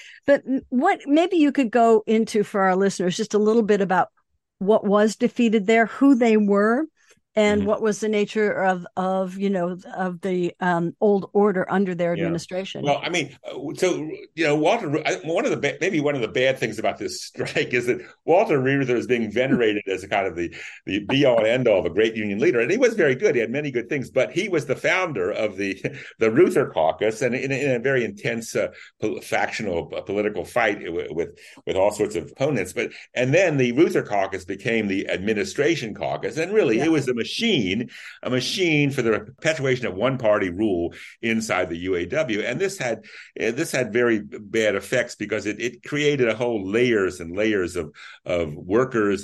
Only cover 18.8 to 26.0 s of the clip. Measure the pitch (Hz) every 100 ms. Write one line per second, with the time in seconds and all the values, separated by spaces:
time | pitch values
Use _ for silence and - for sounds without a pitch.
18.8 | 131 120 104 120 110 104 135 127 110 104
19.8 | 95 95 98 104 95 82 85 - - -
20.8 | - 95 101 135 139 117 110 123 120 95
21.8 | 87 85 113 110 104 98 156 120 123 208
22.8 | 254 214 151 131 208 135 110 135 151 120
23.8 | - 147 113 131 123 165 208 170 127 120
24.8 | 147 180 185 120 90 104 110 95 98 95
25.8 | - -